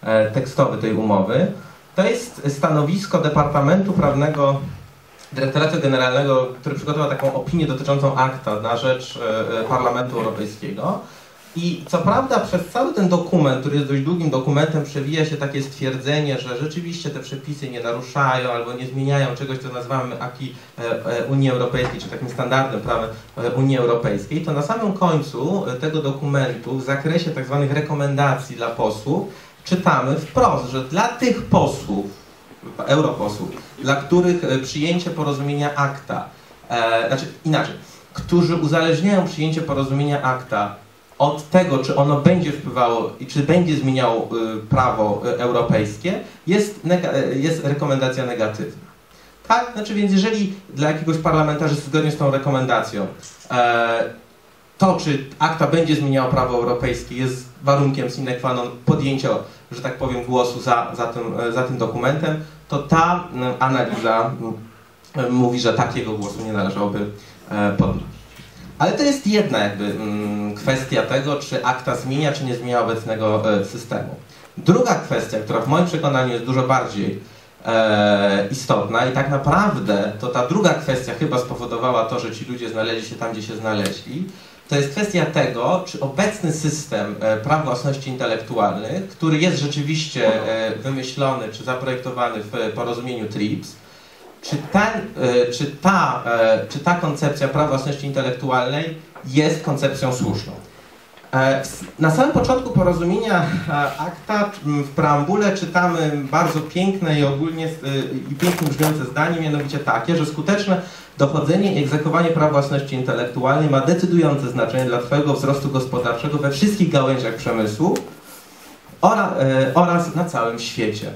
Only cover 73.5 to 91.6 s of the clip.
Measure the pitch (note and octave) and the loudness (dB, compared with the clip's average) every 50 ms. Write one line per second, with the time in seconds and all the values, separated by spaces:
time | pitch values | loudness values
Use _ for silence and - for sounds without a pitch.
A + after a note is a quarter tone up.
73.5 | G#2 G2 G2 - - - - - - - - - - - - - - - - - | 2 2 0 -2 -6 -12 -8 -6 -6 -6 -6 -6 -10 -14 -16 -20 -20 -20 -20 -18
74.5 | - - F3 - F3+ B3+ B3 - - - - - C3+ A#2 A2 - A2+ G#2+ G#2+ - | -16 -2 4 4 4 6 6 4 2 0 0 -2 -4 -4 -4 -4 -6 -6 -4 -2
75.5 | A#2 A#2 B2+ C3 D3 E3+ F3+ E3+ D#3+ D#3 - C#3+ C3+ C3 B2+ B2 A#2+ A#2 A2+ B2+ | -2 -2 0 2 2 2 2 2 0 0 0 2 2 2 2 2 0 -2 -2 0
76.5 | B2+ C3 B2+ B2 C3 B2+ - G#2 G2 G2 G2 - - - - - - - - - | 0 0 2 2 2 2 2 -2 -4 -2 -2 -2 -4 -6 -10 -16 -20 -20 -20 -20
77.5 | - - - A2+ A2+ A2+ A2 A2 G#2+ G#2 G#2 G#2 G#2 G2 G2+ G2+ G2 G2+ G2+ - | -20 -10 -4 0 2 4 4 4 4 4 6 6 6 4 4 4 4 2 0 0
78.5 | - - - - A#2 G2+ G2+ G#2 A2+ A#2 B2+ C3 B2+ C#3 C#3 C#3+ C#3+ C3+ - C#3+ | -2 -6 0 0 0 0 2 0 0 2 2 2 0 0 0 0 0 0 2 2
79.5 | D#3+ F#3 G3+ G#3 - C3 - - G#2 G2 G2+ G#2+ G2+ - B2+ B2 - B2 B2 B2 | 2 4 4 2 0 0 0 0 0 2 0 -2 -4 -6 -6 -4 0 0 0 2
80.5 | E3 G#3 G#3 F3 - - - - C3 - - - - - D#3 D3 B2+ B2+ B2 - | 2 4 4 4 2 2 0 -2 -2 -2 -2 -6 -4 -2 -2 0 0 0 -2 -2
81.5 | C3+ - A#2+ A#2+ B2 A#2 A#2+ B2+ B2 A#2 A2 - B2+ - A2+ A2+ A2 - C3 B2 | -6 -8 -6 -6 -4 -2 0 2 2 2 2 0 -2 -4 -4 -4 -8 -8 -8 -8
82.5 | B2 A#2+ A#2+ A2 A2 A2+ A2 A2+ A#2 A2+ G#2+ - A2 G#2 - A#2 A2+ G#2+ G#2 G#2+ | -8 -8 -6 -6 -4 -4 -2 -2 -2 -4 -6 -8 -10 -8 -8 -6 -6 -8 -8 -8
83.5 | A2 G#2+ A2+ A2 G#2+ G#2 G2+ F#2+ - - - - B2 D#3 F#3 - - - - - | -10 -6 -4 -2 -2 0 -2 -2 -4 -6 -12 -10 -8 -8 -8 -8 -10 -18 -20 -20
84.5 | - - - - D3 C#3+ C#3 C#3 - G#3+ G#3+ G3+ - F3 D3+ D3+ - E3+ C3+ B2+ | -20 -20 -8 -2 0 0 0 0 -2 -2 -4 0 0 0 0 2 2 0 0 0
85.5 | - A2+ A#2+ C#3 D#3 F3+ - - - D3+ C#3 C3+ C3 - G3+ G#3+ G#3 - - D#3+ | 0 0 0 0 0 0 -2 -4 -6 -6 -6 -4 0 0 0 0 0 -2 -2 -2
86.5 | - - - D3 - - - - A#2 G#2 G2+ G#2 G2+ F2+ A2 A2 A2 G#2+ G#2+ A#2+ | -2 0 0 -2 -2 -2 -6 -4 -4 -4 -4 -4 -6 -2 0 0 0 0 0 0
87.5 | D3+ D#3 D#3 C#3 - - - C#3+ C3+ - - C3 B2+ B2+ B2+ A2+ A2+ A2 - - | 0 0 2 0 -2 -2 -2 -2 -4 -4 -6 -8 -6 -4 -2 -2 -2 -2 -4 -4
88.5 | B2 A2+ G#2 G2+ F#2+ G2+ G#2 - - F#3+ F#3+ - - - E3 D#3+ D3+ D3+ E3 F#3 | 0 0 2 2 0 -2 -4 -4 -4 -6 -6 -8 -8 -2 0 2 2 4 2 2
89.5 | D3+ C3 D3 C#3+ C#3 D3 C#3+ C#3+ D#3 D#3 - - - C3 A#2 A2 A2 A2 - A2 | 2 0 -2 -2 -2 -4 -2 -2 -2 -2 -4 -4 -4 0 2 2 2 2 0 -2
90.5 | A2 A2+ A2 A2 G#2 - - C3+ C3+ C3 B2+ - - C#3+ C#3 C3+ C3 A#2+ A2 G#2+ | -2 -2 -2 -4 -4 -4 -6 -6 -4 -4 -6 -8 -4 0 0 0 0 -2 -4 -8
91.5 | - - | -10 -10